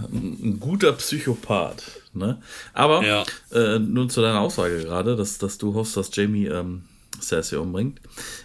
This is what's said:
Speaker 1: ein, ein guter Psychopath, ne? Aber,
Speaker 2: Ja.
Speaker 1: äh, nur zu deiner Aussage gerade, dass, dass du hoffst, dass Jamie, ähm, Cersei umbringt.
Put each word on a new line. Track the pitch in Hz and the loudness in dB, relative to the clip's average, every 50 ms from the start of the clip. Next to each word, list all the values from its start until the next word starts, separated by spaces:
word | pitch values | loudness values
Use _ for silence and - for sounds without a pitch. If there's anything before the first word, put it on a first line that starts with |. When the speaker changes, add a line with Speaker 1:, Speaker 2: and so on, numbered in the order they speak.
| 107 - | -6 -6
Speaker 1:
ein, | - 120 127 - - - - | -6 -4 -4 -6 -6 -2 -2
ein | 113 101 95 | -2 -2 -2
guter | 101 135 185 202 202 156 - | -2 -2 0 4 4 4 4
Psychopath, | - - - 147 151 - 131 117 - - - 107 95 82 - - - - - - - - _ - | 2 -2 -4 -4 -2 0 -2 -2 -2 -2 0 0 0 0 -2 -6 -10 -14 -16 -18 -20 -20 _ -6
ne? | 85 92 110 127 - - - - - - - - | -2 -2 -2 -2 -4 -8 -14 -16 -16 -16 -6 0
Aber, | - 135 147 156 170 208 | 2 4 6 6 6 4
Speaker 2:
Ja. | 107 104 104 98 - - - - - | 4 4 2 2 -2 -6 -10 -10 0
Speaker 1:
äh, | - 117 117 107 110 | 2 4 4 4 4
nur | 113 107 - 113 127 127 123 | 2 2 2 2 2 0 2
zu | - 123 | 2 4
deiner | 113 113 110 104 | 4 4 4 4
Aussage | 104 180 - - 90 87 87 82 80 | 2 2 2 0 0 0 0 -2 -2
gerade, | 80 87 90 95 117 123 | -2 -2 0 2 2 2
dass, | 110 98 101 - | 0 0 -2 -2
dass | - 98 98 - - | -4 -4 -4 -4 -2
du | - 104 104 | -2 -2 0
hoffst, | 110 110 110 - | 0 -2 -2 -2
dass | 101 98 - - | -4 -4 -2 0
Jamie, | 104 101 104 107 104 101 | 0 2 2 2 2 0
ähm, | 67 76 90 87 90 90 92 - - - - - _ - - | 0 0 -2 -4 -4 -6 -8 -10 -16 -20 -20 -16 _ -12 -10
Cersei | - - 90 80 80 - - 71 | -4 -2 -2 -2 -2 -2 -4 -4
umbringt. | - 92 87 95 113 139 - - - - - - - - - - | -4 -2 -2 -2 -2 -2 -4 -8 -16 -18 -16 -14 -12 -12 -12 -14